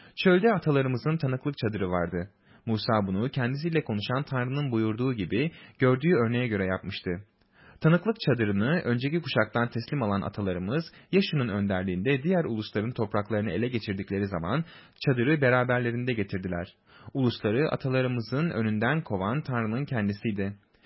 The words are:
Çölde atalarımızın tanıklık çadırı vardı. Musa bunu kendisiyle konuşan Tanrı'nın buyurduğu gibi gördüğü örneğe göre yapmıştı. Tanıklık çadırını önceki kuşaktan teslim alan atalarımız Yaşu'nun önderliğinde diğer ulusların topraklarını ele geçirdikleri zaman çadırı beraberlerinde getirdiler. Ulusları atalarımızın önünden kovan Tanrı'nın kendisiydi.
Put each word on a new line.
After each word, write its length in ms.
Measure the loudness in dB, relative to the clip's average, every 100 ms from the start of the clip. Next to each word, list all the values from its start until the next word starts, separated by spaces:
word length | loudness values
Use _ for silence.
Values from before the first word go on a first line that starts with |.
| -20 -2
Çölde 360 | 4 4 4
atalarımızın 640 | 2 2 2 2 0 0 0
tanıklık 380 | 0 -2 -4 -2
çadırı 320 | -2 0 0
vardı. 400 | 0 0 -2 -6 _ _ -12 -4
Musa 400 | -2 2 2 2
bunu 220 | 0 0
kendisiyle 560 | 0 -2 -2 -2 -2
konuşan 380 | 0 -4 -2 -4
Tanrı'nın 500 | -2 -2 -2 -2 0
buyurduğu 420 | 0 0 0 -2
gibi 360 | -2 -2 0 -2 -4 -18 2
gördüğü 360 | 4 4 4
örneğe 340 | 4 4 2 0
göre 180 | 0 0
yapmıştı. 440 | -2 -4 -6 -4 -6 -8 _ _ _ -20 0
Tanıklık 360 | 4 4 2 0
çadırını 600 | 0 2 2 2 2 0
önceki 360 | 0 0 0 -2
kuşaktan 500 | -2 0 0 0 0
teslim 320 | -2 -4 -2
alan 180 | 0 0
atalarımız 640 | -2 -4 -4 -2 -2 -4 -4 -14 0
Yaşu'nun 360 | 0 2 0 0
önderliğinde 760 | 0 0 0 0 -2 0 0
diğer 220 | 0 0
ulusların 480 | 0 -4 -4 -4 -2
topraklarını 580 | -2 -2 -2 -2 -2 0
ele 180 | -2 -2
geçirdikleri 580 | -2 -4 -6 -4 -2 -2
zaman 380 | -2 -2 -2 -4 -10 -20 _ 0
çadırı 340 | 2 2 2
beraberlerinde 720 | 4 4 2 0 0 -2 -2
getirdiler. 640 | -2 -2 -4 -4 -4 -6 -12 _ -20 -8
Ulusları 540 | 0 0 2 0 2 0
atalarımızın 800 | 0 0 0 0 -2 -2 -2 0
önünden 520 | 0 0 2 2 0
kovan 400 | 0 -2 0 -2
Tanrı'nın 420 | -2 -2 -2 -2
kendisiydi. 720 | -2 0 0 0 -4 -2 -4 -6 _ _